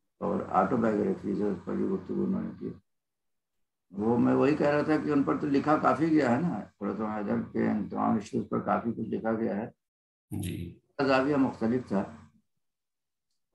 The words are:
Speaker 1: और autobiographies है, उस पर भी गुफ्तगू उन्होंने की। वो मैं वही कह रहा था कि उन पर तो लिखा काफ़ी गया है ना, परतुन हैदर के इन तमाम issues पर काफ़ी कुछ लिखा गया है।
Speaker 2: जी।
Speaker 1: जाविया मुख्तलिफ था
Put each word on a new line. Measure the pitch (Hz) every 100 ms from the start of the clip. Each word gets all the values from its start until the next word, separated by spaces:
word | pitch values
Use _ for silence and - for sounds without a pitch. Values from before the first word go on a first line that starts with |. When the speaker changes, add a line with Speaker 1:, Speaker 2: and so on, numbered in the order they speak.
| _ -
Speaker 1:
और | 95 98
autobiographies | - 92 98 127 113 104 98 90 92 92
है, | 104
उस | 92
पर | - 98
भी | 101
गुफ्तगू | 98 - -
उन्होंने | 98 - 90
की। | - - - _ _ _ _ _ _ _ _ _ _ _
वो | 98 107 120
मैं | 127
वही | 131 131 147
कह | 147
रहा | 147
था | 147 151
कि | 151
उन | 143
पर | 139 143
तो | 147
लिखा | 139 147 147
काफ़ी | 131 127 160
गया | 151 131
है | 123
ना, | 175
परतुन | 110 92 - 101 98 110
हैदर | 107 104 117
के | 113 113 110
इन | 107 90
तमाम | 104 110 113
issues | 101 117 104
पर | 113
काफ़ी | 101 101 117
कुछ | 113 113
लिखा | 101 110
गया | 113 110 98
है। | 113 - _ _ _ _ _
Speaker 2:
जी। | 101 92 87 87 - _ -
Speaker 1:
जाविया | 135 135 135 143
मुख्तलिफ | 131 - 113 127
था | - 101 - - - _ _ _ _ _ _ _ _ _ _ _ _